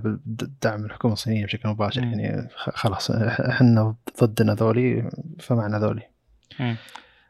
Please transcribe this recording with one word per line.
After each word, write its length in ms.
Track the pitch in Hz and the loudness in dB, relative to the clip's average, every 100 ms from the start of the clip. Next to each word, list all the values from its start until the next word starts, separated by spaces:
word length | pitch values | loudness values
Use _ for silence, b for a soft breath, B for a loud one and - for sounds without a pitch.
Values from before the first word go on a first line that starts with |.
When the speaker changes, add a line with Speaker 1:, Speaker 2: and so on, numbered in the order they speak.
| 110 107 117 | 0 -4 -6
Speaker 1:
بالدعم 580 | 113 107 - 110 104 | -8 -10 -4 -4 -4
الحكومة 300 | 104 - 120 | -8 -2 0
الصينية 300 | 104 117 110 | 0 0 0
بشكل 240 | 101 107 110 | -2 -4 -4
مباشر. 360 | 104 104 123 | -2 -2 0
Speaker 2:
مم. 160 | 120 110 | -2 -2
Speaker 1:
يعني 280 | 107 104 - | -2 -4 -6
خ-، 160 | - - | -10 -8
خلاص، 420 | - 113 95 - | -2 -2 -2 -2
إح-، 360 | 110 110 - 127 | 0 0 0 0
إحنا 460 | - 123 113 110 110 - - | 6 6 6 4 -2 -8 2
ضدنا 320 | 120 107 107 | 2 4 2
ذولي، 560 | 104 110 113 123 117 117 - 151 - | 4 2 4 2 0 -2 -8 -12 -10
فمعنا 380 | - 120 104 107 | -2 -2 0 0
ذولي. 240 | 107 107 - _ _ _ - - | 0 -2 -8 _ _ _ -16 -6
Speaker 2:
مم. 160 | 120 113 B B B B | -4 -4 B B B B